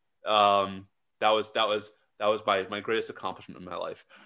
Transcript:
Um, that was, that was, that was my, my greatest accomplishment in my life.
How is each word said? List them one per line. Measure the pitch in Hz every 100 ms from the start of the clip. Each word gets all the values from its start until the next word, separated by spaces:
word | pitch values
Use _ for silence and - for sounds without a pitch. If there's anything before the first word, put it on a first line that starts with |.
| _ _
Um, | - 107 101 101 98 95 95 _ _ -
that | 107
was, | 110 104
that | 113 107
was, | 107 104 _ _ -
that | 107
was | 110 107
my, | 98 92
my | 104
greatest | 101 113 107
accomplishment | - 95 92 98 85
in | 90
my | 87
life. | 85 - _ -